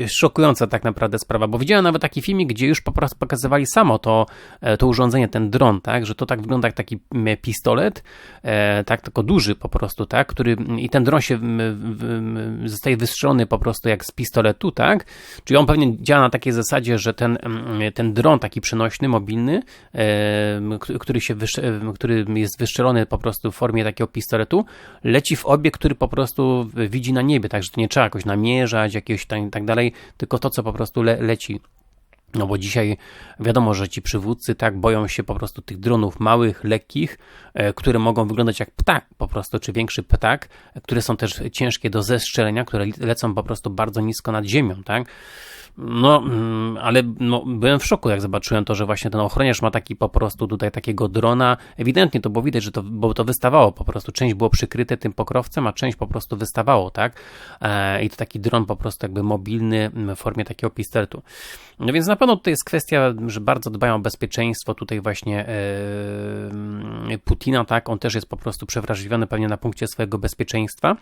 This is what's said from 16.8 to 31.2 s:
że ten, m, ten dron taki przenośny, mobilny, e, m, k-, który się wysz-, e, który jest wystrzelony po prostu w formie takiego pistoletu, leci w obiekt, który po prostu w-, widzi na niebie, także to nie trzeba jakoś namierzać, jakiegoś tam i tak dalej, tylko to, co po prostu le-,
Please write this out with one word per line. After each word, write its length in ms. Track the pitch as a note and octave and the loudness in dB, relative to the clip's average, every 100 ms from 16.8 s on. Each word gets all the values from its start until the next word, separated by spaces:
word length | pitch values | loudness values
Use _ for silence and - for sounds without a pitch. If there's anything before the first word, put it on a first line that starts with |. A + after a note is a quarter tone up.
| A#2+ A2+ | 2 0
że 160 | A2 | 0
ten, 240 | - A#2+ A#2 | 0 0 0
m, 380 | A#2 A2+ B2 G#2+ G#2+ | -4 -6 -6 -2 -2
ten 200 | - A2+ | 0 0
dron 260 | G#2+ B2+ C#3+ | 4 4 4
taki 220 | G#2 A2+ | 0 -6
przenośny, 460 | - A#2 A2+ - C3+ | -4 0 -2 0 0
mobilny, 560 | A2+ G2+ A2+ B2 G3 - - - A#2 | 0 0 -2 0 -2 -4 -16 -10 -2
e, 640 | G#2+ G#2 G#2 G#2 G#2 G#2 | 2 2 2 0 0 -2
m, 220 | G#2 G#2+ | -4 -6
k-, 140 | - B2 | -6 -6
który 220 | - A#2+ | -2 -2
się 140 | - G#2 | -2 -4
wysz-, 240 | A2 - | -4 -2
e, 340 | B2+ G#2+ A2 G2 | -4 -4 -6 -4
który 300 | A#2 A2+ G#2 G#2+ | 0 2 2 0
jest 240 | G#2 - | -2 -2
wystrzelony 460 | A#2 - B2+ A#2+ A2 | -4 2 2 4 2
po 120 | A2 | -2
prostu 340 | A2+ - A2 | -2 -4 -6
w 40 | - | -2
formie 280 | A#2+ A2+ | 0 0
takiego 240 | G#2+ - A#2 | 0 -2 -4
pistoletu, 580 | A2+ - A2+ A2 F3 - - - - | -4 -2 -2 2 0 0 -8 -20 -4
leci 320 | - C#3 - - | 2 2 2 0
w 100 | - | 4
obiekt, 340 | D3+ D3+ - | 4 4 2
który 160 | D3+ C3 | 0 2
po 120 | B2+ | 0
prostu 600 | C3+ C3+ - C3 B2+ A2+ | 0 -2 0 2 2 -2
w-, 160 | A2 G#2+ | -2 -2
widzi 240 | B2+ B2 | -2 0
na 80 | C3 | 2
niebie, 280 | C3+ C#3 G2+ | 2 2 0
także 220 | G#2 F#2 | -2 -2
to 100 | A#2+ | -2
nie 60 | A2 | 0
trzeba 160 | C#3 | 2
jakoś 220 | A2 G#2 G2 | 2 0 -2
namierzać, 680 | G2+ A2 B2+ A#2+ A2+ G#2+ | 0 2 2 2 0 0
jakiegoś 320 | G#2 - G#2 - | -2 -4 -4 -4
tam 220 | G#2+ G#2 | -6 -4
i 20 | |
tak 160 | G#2+ G#2 | -4 0
dalej, 280 | A2+ A#2+ - - - | 2 0 -2 -14 -10
tylko 220 | - B2 | -4 -2
to, 100 | C3+ | -2
co 140 | - | -2
po 100 | A2 | -4
prostu 300 | G#2+ A2 B2 | -4 -4 0
le-, 180 | A2+ A#2 | 2 2